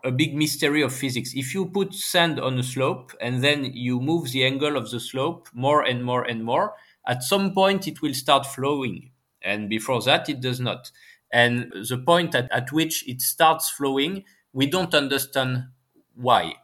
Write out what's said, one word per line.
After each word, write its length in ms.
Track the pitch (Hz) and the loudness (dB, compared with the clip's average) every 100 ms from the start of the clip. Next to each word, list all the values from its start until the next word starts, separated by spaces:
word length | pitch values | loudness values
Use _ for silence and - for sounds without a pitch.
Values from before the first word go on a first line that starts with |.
| 127 | -2
a 60 | |
big 240 | 127 151 143 | 0 0 2
mystery 460 | 151 151 147 151 | 0 2 2 2
of 120 | 131 | 0
physics. 400 | 127 135 123 - 135 | -2 -4 -4 -6 -6
If 180 | 131 | -4
you 120 | 196 175 | -4 -2
put 280 | 196 196 | -2 -4
sand 460 | - - 180 170 139 | -4 -2 2 2 0
on 180 | 131 127 | -2 -2
a 60 | |
slope 480 | 127 131 135 - - - | -2 0 -2 -2 -10 -8
and 240 | 120 123 | -4 0
then 220 | 139 147 131 | 2 2 -2
you 260 | 123 123 123 | -4 -2 -2
move 320 | 135 170 135 | 0 0 0
the 140 | 127 131 | 0 2
angle 320 | 135 147 143 | 2 0 -2
of 120 | 110 | -4
the 120 | 120 | -8
slope 480 | - 131 147 170 - | -6 -4 -4 -4 -14
more 300 | 120 131 151 | -2 2 4
and 200 | 127 123 | 2 -2
more 200 | 123 123 | -2 -2
and 220 | 120 113 113 | -2 -4 0
more, 280 | 139 214 - _ _ - | 0 0 -6 _ _ -4
at 180 | 127 | -4
some 300 | - 196 196 | 0 0 2
point 340 | 190 190 196 165 | 2 2 2 -4
it 120 | 151 | -4
will 120 | 151 | -4
start 320 | 127 - 139 131 | -2 4 4 4
flowing. 680 | - 135 147 127 87 - _ _ _ | -2 -2 0 -2 -6 -14 _ _ _
And 280 | 92 104 101 | -6 -4 -2
before 320 | 104 - 123 | -4 0 0
that, 260 | 104 165 - | 2 0 0
it 100 | 131 | -4
does 220 | 127 123 | -4 -4
not. 300 | 123 95 - _ - _ _ | -4 -6 -12 _ -20 _ _
And 440 | 120 120 120 - | 4 4 4 -4
the 240 | 95 113 127 127 | -10 -6 -2 4
point 300 | 175 170 127 | 4 4 -2
at, 140 | 123 | 0
at 180 | 120 127 | -2 0
which 340 | 151 160 - - | 0 0 -2 -6
it 140 | 127 | -6
starts 480 | - - 160 156 - | -6 4 4 4 -2
flowing, 540 | - 139 135 147 196 - _ _ | -2 0 0 0 -4 -12 _ _
we 120 | 131 139 | -2 0
don't 260 | 185 175 | 0 2
understand 720 | 151 139 139 - 135 127 127 127 _ _ _ _ - | 2 2 -2 -2 -2 0 -2 -4 _ _ _ _ -4
why. 380 | 123 110 85 - | 4 4 4 -8